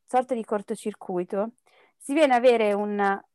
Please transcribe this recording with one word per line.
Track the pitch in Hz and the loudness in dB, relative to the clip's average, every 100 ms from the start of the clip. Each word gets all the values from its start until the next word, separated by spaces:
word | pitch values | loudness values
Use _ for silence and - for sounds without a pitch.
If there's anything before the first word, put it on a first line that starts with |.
| _ | _
sorta | 254 247 | -2 -2
di | 240 | -6
cortocircuito. | 214 208 196 214 220 202 - 180 180 196 220 - _ _ _ _ | -4 -6 -6 -8 -8 -10 -8 -6 -4 -4 -6 -8 _ _ _ _
Si | - | -4
viene | 277 294 | 2 4
a | 247 | 4
avere | 247 233 214 | 4 4 2
una | 202 208 202 196 196 - | 0 -2 -2 -2 -2 -8